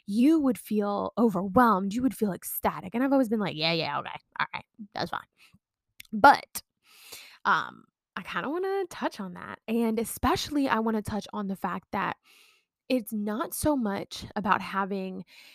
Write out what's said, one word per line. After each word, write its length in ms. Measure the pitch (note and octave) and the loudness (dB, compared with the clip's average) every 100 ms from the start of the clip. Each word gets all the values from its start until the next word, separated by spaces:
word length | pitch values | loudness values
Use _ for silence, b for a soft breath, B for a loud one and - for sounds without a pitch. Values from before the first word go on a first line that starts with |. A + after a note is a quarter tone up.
| B | B
you 340 | G#3 C4+ D#4+ | 4 6 6
would 160 | C4+ A#3 | 4 0
feel 560 | - G#3 G3+ G3+ - - | -2 -2 0 -2 -2 2
overwhelmed. 760 | A#3 F#3 G3 F#3+ A#3+ F#3 G3 | 2 2 2 6 6 6 0
You 80 | A3+ | -2
would 160 | B3+ - | -2 0
feel 160 | G#3 | -4
ecstatic." 640 | F3 - - G#3 D3+ F#3 | -4 -8 -4 -4 -4 -6
And 100 | A#3 | -2
I've 80 | C4+ | 2
always 160 | C4+ A3+ | 4 4
been 100 | A3 | 0
like, 160 | F#3 | -2
"Yeah, 180 | D3+ D#3+ | 0 0
yeah, 260 | E3 C#3+ C#3+ | 2 0 -4
okay. 100 | - - _ - | -6 -12 _ -6
All 60 | - | -6
right. 100 | - - - G#3 | -8 -14 -20 -12
That's 160 | - - | -6 -6
fine." 100 | - - _ b b _ _ _ - - | -6 -12 _ b b _ _ _ -20 -10
But, 520 | G#3+ C#4+ - - - - _ B B B B B B | 8 10 10 4 -14 -14 _ B B B B B B
um, 400 | - E3 A#1+ A1 - _ _ - | 0 0 -2 -12 -20 _ _ -14
I 60 | |
kinda 260 | F3+ F3+ G3+ | -10 -8 -6
wanna 380 | E4+ F#4+ G4 F4+ | -4 -4 -4 -6
touch 320 | - D4 - | -6 -6 -6
on 140 | F#3+ | -12
that. 240 | F3+ - G2 - | -12 -14 -14 -4
And 300 | A3+ A#3 A3+ | -2 0 -2
especially 720 | A3 - B3+ F4 - D4 C4+ | -4 -2 0 0 -2 -2 0
I 80 | A3+ | 0
wanna 240 | A3+ A3 | 0 -2
touch 260 | G#3 G#3 - | -2 -6 -6
on 140 | G#3+ G3 | -8 -8
the 80 | F#3+ | -6
fact 320 | F#3 F3+ - | -6 -6 -6
that 240 | G#3 E3+ - _ b b b b _ - | -4 -4 -6 _ b b b b _ -4
it's 240 | B3+ G#3 | -2 -2
not 400 | G#3+ G#3 G#3+ B4 | -6 -4 -4 -6
so 240 | - D#4 C#4+ | -2 0 0
much 500 | G#3+ G3 - - - G#3 | 0 -4 -6 -12 -10 -2
about 260 | G3+ - | 2 2
having 600 | F#3 G3 G3 G3 F#3+ F#3 - B B | 0 -4 -2 -4 -6 -10 -14 B B